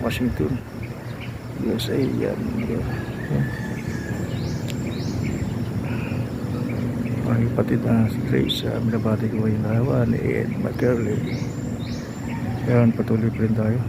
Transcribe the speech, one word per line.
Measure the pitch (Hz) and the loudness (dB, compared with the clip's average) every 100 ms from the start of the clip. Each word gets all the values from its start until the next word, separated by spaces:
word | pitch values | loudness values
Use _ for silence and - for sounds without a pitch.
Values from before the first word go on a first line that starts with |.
Washington, | 117 - 247 - 151 127 - - - - - - - - - - | -2 0 0 0 0 -2 -6 -10 -8 -8 -10 -10 -10 -10 -10 -6
U | - - | -2 -2
S | 117 | 0
A. | 139 | 0
Yan, | 131 123 110 101 - - - | 2 0 0 -2 -2 -2 -2
yan. | - - - - - - | -2 -2 -4 -4 -6 -2
Yan. | 69 69 - - - - - - - - - - - - - - - - - - - - - - - - - - - - - - - 123 117 - - - - 117 | 0 0 -2 -4 -4 -4 -4 -4 -4 -2 -2 -2 -2 -4 -4 -4 -4 -4 -2 -2 -2 -2 -2 -2 -2 -2 -2 -2 -4 -4 -4 -4 -2 -2 -2 -2 -2 -2 -2 2
Ang | 117 117 | 2 2
kapatid | - - 143 120 | 2 2 2 4
na | 117 113 | 4 4
si | - - | 2 2
Grace, | 90 - - - | 2 2 0 0
ah, | 110 | 0
binabati | 117 113 110 107 113 | 0 2 2 2 0
ko | 113 110 | 2 2
yung | 107 | 2
arawan | 107 113 127 131 117 | 2 2 4 4 4
ni | 117 | 2
Ed | - 117 - - | 2 2 0 0
McCurley. | - - 123 120 110 104 - - - - - - - - - - - - 120 117 123 | -2 2 2 4 2 0 0 -2 -4 -4 -4 -4 -4 -6 -6 -8 -6 -4 -2 -2 4
Yan, | 120 117 113 | 6 6 4
patuloy | 110 113 113 | 2 2 2
pa | 110 110 | 2 2
rin | 110 | 4
tayo. | 110 120 | 2 2